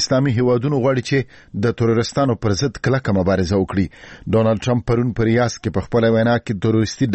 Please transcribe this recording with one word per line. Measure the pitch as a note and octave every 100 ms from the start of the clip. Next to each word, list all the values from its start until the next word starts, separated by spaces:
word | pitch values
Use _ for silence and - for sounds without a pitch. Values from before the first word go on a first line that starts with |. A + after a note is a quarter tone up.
اسلامي | - C3 C#3 A#2
هیوادونو | B2 B2 C3 C#3+
غواړي | B2+ C3 -
چې | C#3 - - - -
د | A2+ -
تروریستانو | A#2 A2+ A2+ - C#3 A2
پر | A2 F#2
ضد | C#3 - -
کلکه | C3 - G2
مبارزه | F2+ F#2+ F2 G2
وکړي. | F#2+ G2 F2 - - - -
ډونالډ | A2 A2 A2 -
ټرمپ | A#2+ -
پرون | A#2 B2 A2
په | A2+
ریاض | A#2 A#2+ -
کې | G#2+ F#2+
په | E2+
خپله | A#2+ A2+
وینا | A2+ A#2 A#2+
کې | - G2 A2+
تروریستي | A2 G#2+ - C3